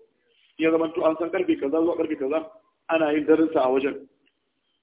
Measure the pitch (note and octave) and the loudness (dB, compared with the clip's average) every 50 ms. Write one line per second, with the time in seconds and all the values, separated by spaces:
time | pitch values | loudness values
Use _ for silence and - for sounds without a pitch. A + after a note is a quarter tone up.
0 | _ _ _ _ _ _ _ _ _ _ _ - D#3 D#3+ E3 D#3+ E3 D#3 - E3+ | _ _ _ _ _ _ _ _ _ _ _ -2 0 2 2 2 0 -2 -2 0
1 | E3 D#3+ D#3+ - E3+ E3 G3 F#3 F3+ D#3+ D#3 - C#3+ C#3 D#3 D#3+ E3 E3+ - E3 | 2 2 2 0 -4 -4 -2 -2 0 0 0 0 0 0 0 2 0 0 0 -2
2 | D#3+ D#3 D#3 C#3 C3 C3 D3+ D#3+ D#3 - - - _ _ _ _ _ - E3 D#3+ | -4 -4 -4 -4 -4 -2 -2 -4 -4 -8 -14 -20 _ _ _ _ _ -4 0 0
3 | D#3 D3 D3+ D#3 D3 C#3 D#3+ D#3 D#3+ D#3 - C#3+ C3 - D3+ C3+ C#3 C3+ - - | 0 0 0 0 2 4 4 4 4 2 2 0 0 2 2 0 0 -2 -4 -8
4 | - - _ _ _ _ _ _ _ _ _ _ _ _ _ _ | -12 -18 _ _ _ _ _ _ _ _ _ _ _ _ _ _